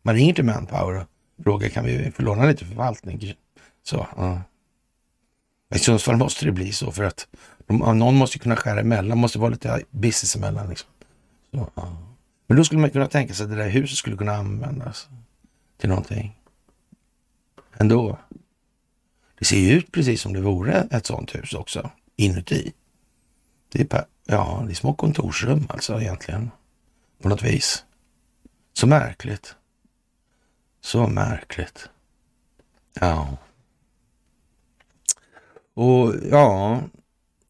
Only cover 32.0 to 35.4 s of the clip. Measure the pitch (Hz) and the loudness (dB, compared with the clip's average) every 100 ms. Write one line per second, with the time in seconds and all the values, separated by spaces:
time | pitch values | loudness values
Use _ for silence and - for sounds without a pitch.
32 | _ _ _ _ _ _ _ _ _ - | _ _ _ _ _ _ _ _ _ -2
33 | 90 80 69 67 - _ _ _ _ _ | 0 0 -4 -8 -14 _ _ _ _ _
34 | _ _ _ _ _ _ _ _ _ _ | _ _ _ _ _ _ _ _ _ _
35 | - - _ - | -6 -6 _ -20